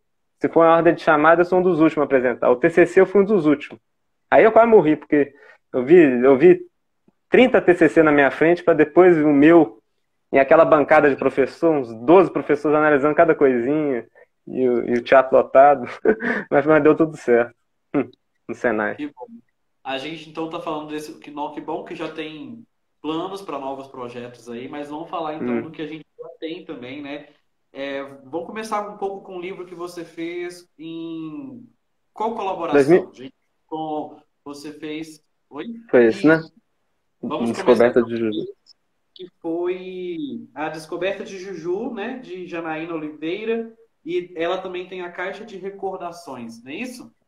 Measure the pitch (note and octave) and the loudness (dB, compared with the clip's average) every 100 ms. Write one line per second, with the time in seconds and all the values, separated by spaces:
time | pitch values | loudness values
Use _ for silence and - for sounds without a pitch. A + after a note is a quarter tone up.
0 | _ _ _ _ C#3 E3 E3 E3 E3 D#3 | _ _ _ _ -2 2 4 4 4 2
1 | - D3+ D#3 E3+ F3 F3+ F#3 D#3+ D#3 D3+ | 2 2 4 4 4 2 0 2 2 2
2 | C#3 C3+ B2 A#2 A#2+ B2 E3 E3 E3+ F#3+ | 0 0 0 0 0 2 2 4 4 4
3 | F#3 G3+ G3 G#3 D3+ C#3+ - - _ _ | 4 4 2 2 2 0 -4 -20 _ _
4 | _ _ _ C3+ G#3 A3 A#3 A3 D3+ D3+ | _ _ _ 4 6 6 6 6 6 0
5 | - D3+ C3+ - _ _ _ C3 B2 F3+ | 0 0 0 -4 _ _ _ -6 4 6
6 | D3 B2 B2+ C3 F3 F3+ - _ _ _ | 6 6 4 6 6 6 2 _ _ _
7 | _ _ _ G3 B3+ G3 - E3+ D#3 E3 | _ _ _ 4 6 4 4 4 4 4
8 | D#3 D3 C#3 - D#3 E3+ - D3+ D3+ E3+ | 4 4 2 2 0 2 2 2 2 4
9 | F3+ E3 D3+ C#3+ D3+ E3+ D3+ - _ _ | 6 6 4 4 6 6 4 -2 _ _
10 | _ _ _ C3+ C3+ D#3+ D#3 D#3 C3+ D#3 | _ _ _ 0 4 4 6 4 4 4
11 | D3 C3 C3+ C#3 B2+ - E3 D3+ A#2+ A2+ | 4 2 -2 0 -2 0 0 0 -4 -4
12 | B2 F#3 E3+ D3+ - D3 D#3 D3+ D3+ D3 | 4 6 4 0 -2 -2 0 2 4 2
13 | D3 D3 E3 D3+ C#3 B2 A#2+ D3+ D3 B2 | 2 4 2 4 2 2 0 -2 -2 -6
14 | - _ _ _ - - B2+ A#2+ - A#2+ | -8 _ _ _ -12 -4 -2 -2 -2 -4
15 | A#2+ C3+ C3 C3 A#2+ C3 C#3+ C#3 A#2+ - | 2 2 4 2 4 4 6 4 -4 -4
16 | - A3 A#3+ A3+ - C#3+ D3 D#3 D3 D#3 | -2 -2 -2 -6 -4 -2 2 2 4 2
17 | D#3+ D#3 - A#2+ A#2 _ _ _ _ D3 | 0 -4 0 0 0 _ _ _ _ -6
18 | A#2+ _ _ _ - A#2 B2 A2 G#2 - | -6 _ _ _ -16 -6 -4 -2 -4 -6
19 | D3 - - A#2 _ _ _ _ C3+ C3+ | -14 -16 -20 -20 _ _ _ _ -12 -10
20 | D3 E3 D#3+ E3 D#3+ E3+ E3 D3+ D3+ D3+ | -10 -14 -14 -12 -10 -10 -10 -10 -10 -12
21 | D3+ - - D3 D3 D3+ D3+ D#3+ - E3 | -14 -18 -18 -12 -12 -12 -12 -12 -12 -14
22 | D#3 D#3 D#3 D#3 C3+ - - _ _ _ | -12 -12 -14 -16 -18 -20 -20 _ _ _
23 | D3 D#3+ F#3 G3 - C#3 C3+ C3+ C3+ C3 | -10 -8 -8 -12 -12 -12 -10 -12 -14 -16
24 | A#2+ A#2+ A#2+ A#2+ A#2+ A#2+ C3+ D3 D3 D3+ | -14 -14 -16 -18 -16 -14 -14 -14 -14 -14
25 | E3 F3+ D#3 D3+ A#2+ A#2 - - D#3 D#3 | -12 -10 -10 -8 -6 -6 -6 -12 -14 -14
26 | - - - - D#3+ F3+ F#3 C#3 B2 C#3+ | -18 -20 -20 -14 -14 -12 -14 -16 -16 -16
27 | C#3+ C#3+ D3 _ _ _ _ C3+ C#3 C#3 | -14 -14 -18 _ _ _ _ -14 -12 -10
28 | C3+ - C3 E3 A3 G#3+ A3 G#3 G3+ F#3 | -12 -18 -14 -12 -12 -12 -8 -8 -8 -10
29 | G3 G3 - F#3 F3 F3+ F3 E3+ F3 F3 | -10 -10 -14 -14 -14 -14 -16 -16 -14 -14
30 | E3 - E3 F3 F3 F3 _ _ D#3+ E3 | -16 -14 -12 -10 -12 -14 _ _ -16 -14
31 | E3 E3 D#3 D3+ C3 A#2 - _ _ _ | -12 -12 -12 -14 -16 -18 -20 _ _ _
32 | _ - A3 A3 G3 F3+ E3 D3 C#3 F3 | _ -10 -8 -6 -8 -8 -2 0 2 2
33 | - - C3 _ _ _ _ D#3+ D#3 D3+ | 0 -14 -20 _ _ _ _ -12 -10 -10
34 | - - _ _ C#3+ C#3+ D#3 D3 D#3 D3+ | -10 -16 _ _ -20 -18 -18 -16 -14 -12
35 | D#3 - _ _ _ C3+ A#3 A#3 - C3 | -14 -20 _ _ _ -16 -14 -16 0 2
36 | A2+ A2 D3 D#3+ - _ _ _ _ _ | 4 2 2 2 -2 _ _ _ _ _
37 | _ _ A#2+ A#2 A#2 A2 - A2+ A#2+ B2 | _ _ -10 -6 -6 -2 2 4 4 2
38 | A#2 A#2 A2+ G#2+ F#4+ - _ _ _ _ | -2 -2 -6 -6 -10 -14 _ _ _ _
39 | _ - F#4 _ E3 E3 F3 F#3 F#3 F#3 | _ -20 -20 _ -10 -6 -6 -8 -10 -12
40 | F3+ E3 C#3 A#2 A#2 C3+ D#3 D#3+ - E3 | -12 -10 -10 -12 -14 -12 -10 -12 -12 -8
41 | F#3 G3 G#3 G3 F#3+ F3 E3 F#3+ B3 A3 | -6 -8 -12 -14 -14 -12 -8 -6 -8 -10
42 | A3 C4 E3+ F#3 E3+ E3+ E3 D#3 E3 E3 | -10 -12 -14 -16 -12 -12 -10 -10 -10 -10
43 | D3+ D3+ D#3+ G3 A3+ A3+ A3+ - _ _ | -12 -12 -10 -8 -6 -6 -8 -16 _ _
44 | D#3+ F3+ F3 D#3+ E3+ F#3 F#3 F3+ F3+ F#3 | -8 -8 -8 -6 -6 -6 -8 -12 -12 -14
45 | F3 F#3 F#3 G3+ A3+ F#3+ F#3+ G3 G3 F3 | -14 -10 -12 -12 -16 -16 -14 -10 -10 -10
46 | F3 E3 - B2 A#2 - B2+ E3+ B3+ A#3 | -12 -14 -16 -16 -16 -18 -16 -14 -14 -14
47 | - _ | -20 _